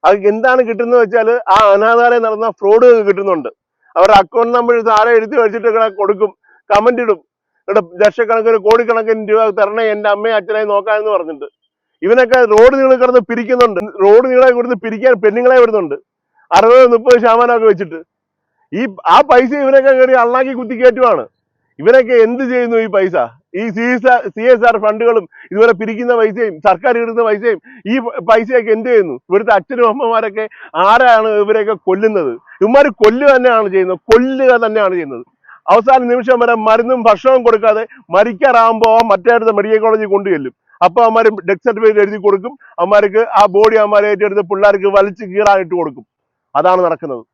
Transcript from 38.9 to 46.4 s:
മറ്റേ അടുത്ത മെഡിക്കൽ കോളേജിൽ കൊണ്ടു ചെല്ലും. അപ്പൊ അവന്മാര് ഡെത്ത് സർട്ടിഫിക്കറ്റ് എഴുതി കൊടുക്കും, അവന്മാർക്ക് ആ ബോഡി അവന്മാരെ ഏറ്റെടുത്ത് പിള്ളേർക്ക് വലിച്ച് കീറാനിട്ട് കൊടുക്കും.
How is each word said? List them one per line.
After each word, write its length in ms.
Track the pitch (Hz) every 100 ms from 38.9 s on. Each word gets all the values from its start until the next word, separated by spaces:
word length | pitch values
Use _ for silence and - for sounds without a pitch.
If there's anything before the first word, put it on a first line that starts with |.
| 226 233
മറ്റേ 200 | 196 190 233
അടുത്ത 160 | 220 208
മെഡിക്കൽ 240 | 208 220 220
കോളേജിൽ 240 | 220 214 196
കൊണ്ടു 140 | 202
ചെല്ലും. 200 | 165 131 _ _ _ 180
അപ്പൊ 140 | 185 233
അവന്മാര് 240 | 226 220 208 175
ഡെത്ത് 160 | 190 254
സർട്ടിഫിക്കറ്റ് 340 | 214 220 214 202
എഴുതി 120 | 208 202
കൊടുക്കും, 280 | 196 190 190 _ -
അവന്മാർക്ക് 420 | 180 208 208 208 226 220
ആ 40 | 202 190
ബോഡി 200 | 220 220
അവന്മാരെ 260 | 208 208 208
ഏറ്റെടുത്ത് 300 | 202 208 196 180
പിള്ളേർക്ക് 400 | 196 202 202 196 196
വലിച്ച് 260 | 202 185 208
കീറാനിട്ട് 440 | 190 208 196 175 175
കൊടുക്കും. 260 | 156 123 113 _ _ _